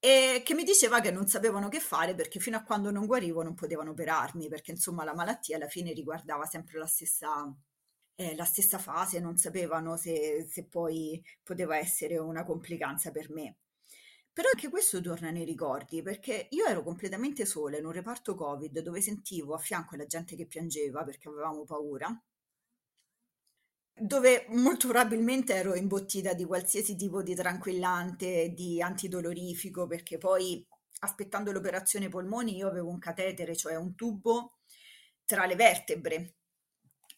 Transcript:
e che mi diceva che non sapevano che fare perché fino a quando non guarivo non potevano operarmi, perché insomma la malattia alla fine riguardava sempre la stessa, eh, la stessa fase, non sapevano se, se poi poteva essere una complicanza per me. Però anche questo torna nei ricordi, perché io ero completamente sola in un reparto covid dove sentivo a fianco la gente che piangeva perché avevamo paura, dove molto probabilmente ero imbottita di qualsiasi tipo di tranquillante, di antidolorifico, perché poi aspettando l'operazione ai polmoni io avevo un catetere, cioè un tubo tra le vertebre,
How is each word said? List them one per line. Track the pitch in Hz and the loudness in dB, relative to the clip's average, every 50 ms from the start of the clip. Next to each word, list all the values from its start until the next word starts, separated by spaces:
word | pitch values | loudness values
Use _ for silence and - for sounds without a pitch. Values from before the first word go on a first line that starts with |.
| - | 10
e | 254 269 262 254 262 254 254 247 | 10 10 10 10 8 4 2 2
che | - - | 2 0
mi | 311 339 | 2 4
diceva | 294 392 - - 226 240 233 | 6 8 8 8 8 6 6
che | - 208 | 4 4
non | 175 185 196 196 | 2 2 2 2
sapevano | - 196 208 226 196 202 202 202 | 2 4 4 2 2 2 -2 -2
che | 202 320 | -2 -4
fare | - - - 160 165 175 185 | -4 0 0 2 2 2 0
perché | 170 160 - - 190 | -2 -4 -4 -4 -6
fino | - 247 220 | -4 -2 -4
a | 226 220 | -4 -2
quando | - 220 202 202 202 | -2 0 0 0 0
non | 202 202 208 | 0 0 2
guarivo | 208 254 254 190 170 165 165 165 | 2 2 2 2 0 -2 -2 -2
non | 165 170 | -4 -6
potevano | - 175 156 165 151 151 156 | -6 -4 -4 -4 -4 -4 -6
operarmi, | 156 143 165 151 160 156 123 - - 170 156 151 | -6 -6 -2 0 2 2 2 0 -4 -8 -6 -6
perché | 156 151 - - | -8 -8 -8 -10
insomma | 170 170 - - 175 170 156 | -4 -4 -4 -4 -2 -6 -6
la | 156 147 | -6 -4
malattia | 170 170 185 247 - - - 156 | -2 -2 -2 -2 -4 -4 -4 -4
alla | 156 143 143 | -4 -4 -6
fine | - 180 175 170 | -6 -6 -6 -6
riguardava | 160 160 147 147 156 165 - - 156 143 151 | -6 -6 -6 -6 -8 -8 -6 -6 -4 -4 -4
sempre | 151 - 165 165 - - 160 | -6 -8 -10 -10 -10 -10 -8
la | 156 | -4
stessa, | 160 - - 165 160 - - 156 151 151 147 147 143 139 - _ _ _ _ _ _ _ _ _ _ _ | -2 -2 -2 0 -2 -2 -2 0 -2 -2 -2 -4 -6 -10 -14 _ _ _ _ _ _ _ _ _ _ _
eh, | - 185 170 156 | -6 -6 -4 -4
la | 156 170 | -2 0
stessa | - - - 202 - - 185 | 0 2 4 2 2 2 0
fase, | - - 143 165 190 185 185 170 | -4 -4 -2 -2 -2 0 -2 -2
non | 175 165 170 | -2 -2 0
sapevano | 175 - 170 170 185 175 160 160 160 160 165 165 | 0 0 0 0 -2 -2 0 -2 -2 -2 -2 -4
se, | 165 - 170 165 156 151 156 151 151 165 160 | -4 -4 -2 -2 -2 0 0 -2 -2 -2 -6
se | - - 180 | -8 -10 -10
poi | - - 175 170 160 160 160 160 156 156 170 - - - _ _ | -6 -4 -2 -2 0 -2 -2 -4 -4 -6 -8 -10 -14 -20 _ _
poteva | - 185 175 180 151 156 | -10 -4 -4 -2 0 0
essere | 151 156 - - - 160 151 170 165 | 0 0 0 -2 -2 -2 -2 -2 -2
una | 160 160 160 160 | -2 -2 -4 -6
complicanza | 175 175 160 170 - - 170 160 156 139 143 147 - 170 | -4 -4 -4 -6 -4 -8 -6 -4 -4 -4 -2 -4 -4 -4
per | 147 151 156 - | -4 -6 -8 -8
me. | 151 160 151 117 - _ _ _ _ _ _ _ - - - - - _ _ _ | -10 -10 -10 -10 -12 _ _ _ _ _ _ _ -20 -20 -20 -20 -20 _ _ _
Però | _ - 339 523 | _ 2 4 4
anche | 539 - - 294 | 4 4 0 -4
questo | 294 370 - - - 185 | -2 0 2 2 0 0
torna | 175 175 165 - 170 160 | -4 -4 -6 -6 -4 -4
nei | 165 170 165 | -4 -4 -4
ricordi, | 160 160 120 160 143 127 143 - - 160 165 | -4 -4 -4 -2 -2 -2 -4 -6 -8 -8 -8
perché | 160 190 208 208 - - 233 202 - - | -6 -6 -8 -8 -6 -4 -4 -4 -4 -4
io | 269 320 440 | 0 2 2
ero | 349 214 170 | 2 2 0
completamente | - 170 170 175 - 190 185 185 240 285 285 - 220 | -2 -4 -6 -6 -6 -6 -4 -2 -4 -4 -2 -2 -2
sola | - - 160 151 143 143 151 | -2 -2 -2 -4 -4 -4 -4
in | 156 | -6
un | 160 | -6
reparto | 165 180 180 220 240 240 _ - 185 | -8 -6 -6 -8 -10 -8 _ -6 -6
covid | - 165 143 143 139 151 151 139 160 | -4 -4 -6 -6 -6 -8 -6 -6 -6
dove | 160 170 170 190 | -6 -6 -4 -2
sentivo | 196 208 214 202 - - 190 165 147 143 151 | -2 -2 -4 -6 -8 -8 -8 -8 -6 -6 -6
a | 160 | -6
fianco | - - 202 175 165 - 170 | -4 -4 -4 -4 -4 -6 -10
la | 143 147 | -12 -8
gente | 143 - 165 170 - 170 | -6 -6 -8 -8 -8 -10
che | - - | -12 -12
piangeva | - - 160 165 170 160 151 147 143 127 139 - | -10 -8 -8 -6 -6 -4 -2 -4 -4 -4 -6 -8
perché | 139 135 - - 151 | -8 -10 -12 -14 -14
avevamo | 151 147 151 160 156 151 151 | -8 -6 -6 -6 -6 -6 -8
paura, | 147 156 147 147 147 143 131 - - 233 226 _ _ _ _ _ _ _ _ _ _ _ _ _ _ _ _ _ _ _ _ _ _ _ _ _ _ _ _ _ _ _ _ _ _ _ | -8 -6 -6 -6 -6 -6 -6 -6 -6 -6 -8 _ _ _ _ _ _ _ _ _ _ _ _ _ _ _ _ _ _ _ _ _ _ _ _ _ _ _ _ _ _ _ _ _ _ _
dove | - 226 202 269 277 247 254 254 233 - - | -6 -2 2 2 8 10 10 8 8 4 2
molto | 220 240 247 277 302 - - 254 | 2 6 6 6 6 4 2 4
probabilmente | 233 240 247 220 226 226 233 233 262 262 254 - 196 | 6 6 6 6 6 4 4 4 4 2 2 2 2
ero | 190 185 196 185 | 2 2 2 0
imbottita | 180 190 196 196 196 190 - - 196 175 190 | 2 2 2 0 0 -2 -2 -4 -2 0 0
di | 180 175 180 | 0 0 0
qualsiasi | 165 185 180 180 - - 196 220 214 208 | 0 0 0 0 0 0 0 0 -2 -2
tipo | 175 196 196 170 196 | -2 -4 -2 -2 -2
di | 185 185 180 | -2 -2 -2
tranquillante, | 175 180 180 180 185 - 196 185 180 185 185 180 175 175 180 175 175 180 180 185 170 165 170 | 0 0 0 0 -2 -2 -2 -2 0 2 2 2 0 0 -4 -6 -4 -4 0 2 2 2 2
di | 175 175 180 175 170 170 | 0 -4 -4 -2 0 0
antidolorifico, | 170 180 190 185 - 185 180 180 175 170 175 165 175 180 175 175 - 190 185 185 180 | 0 0 -2 -4 -4 -4 -4 -2 -2 -2 -4 -4 -6 -6 -6 -6 -8 -8 -4 -4 -4
perché | 151 165 170 - - 170 160 | -2 -4 -6 -6 -8 -8 -2
poi | 185 185 190 185 185 185 175 170 - _ - _ _ _ - - | 2 4 4 4 4 0 -2 -6 -8 _ -20 _ _ _ -12 -6
aspettando | - 196 - - 202 196 - 202 214 202 | -6 -6 -4 -4 -8 -4 -4 -4 -2 -2
l'operazione | 196 196 185 190 175 185 190 - - 202 196 | -2 -2 -2 -2 -4 0 0 0 0 0 -2
ai | 196 | -2
polmoni | 185 185 185 185 214 240 247 220 196 | -4 -6 -4 -4 -4 -2 -2 -2 -2
io | 180 196 196 | -2 -2 -2
avevo | 185 180 175 170 | -2 -2 -4 -4
un | 175 175 | -6 -6
catetere, | - 170 170 185 185 190 185 - 175 160 165 | -6 -8 -4 -2 -2 -2 -2 -4 -6 -4 -4
cioè | 160 - 156 160 | -4 -2 -2 -4
un | 160 170 185 180 | -4 -4 -6 -6
tubo | - 226 233 214 196 - 233 226 240 240 247 - _ _ _ - - - - - - - _ _ _ _ | -4 -4 -4 -4 0 2 2 2 2 2 -6 -16 _ _ _ -20 -20 -20 -20 -20 -20 -20 _ _ _ _
tra | - - 196 185 | 0 2 4 4
le | 185 185 | 2 6
vertebre, | 180 233 220 180 - - - 160 - 135 160 160 160 175 175 _ _ _ _ _ _ _ _ _ _ _ _ _ _ _ _ - | 8 8 8 8 8 0 -2 -2 -2 0 -2 -2 -2 -4 -8 _ _ _ _ _ _ _ _ _ _ _ _ _ _ _ _ -20